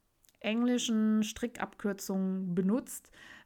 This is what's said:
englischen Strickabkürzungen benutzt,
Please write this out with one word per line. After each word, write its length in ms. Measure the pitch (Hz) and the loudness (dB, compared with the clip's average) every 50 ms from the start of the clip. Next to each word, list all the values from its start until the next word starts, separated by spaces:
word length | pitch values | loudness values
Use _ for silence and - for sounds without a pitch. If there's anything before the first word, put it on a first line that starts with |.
| _ _ _ _ _ _ _ _ | _ _ _ _ _ _ _ _
englischen 840 | - 202 214 233 240 247 247 240 240 - 226 220 214 220 220 220 | -4 -2 0 2 2 2 2 2 2 2 2 4 4 4 4 4
Strickabkürzungen 1300 | 214 214 - - - 240 247 - - 208 - - - 208 196 196 - - 196 190 190 190 190 190 190 180 175 | 2 0 -2 -4 -6 -6 -4 -6 -8 -8 -6 -4 -4 -4 -4 -4 -4 -4 -2 0 0 0 -2 -2 -2 -2 0
benutzt, 560 | 190 190 190 214 - 233 - - - - - - - - - - - - | 2 2 2 2 0 0 -6 -12 -14 -16 -20 -20 -20 -20 -20 -20 -20 -16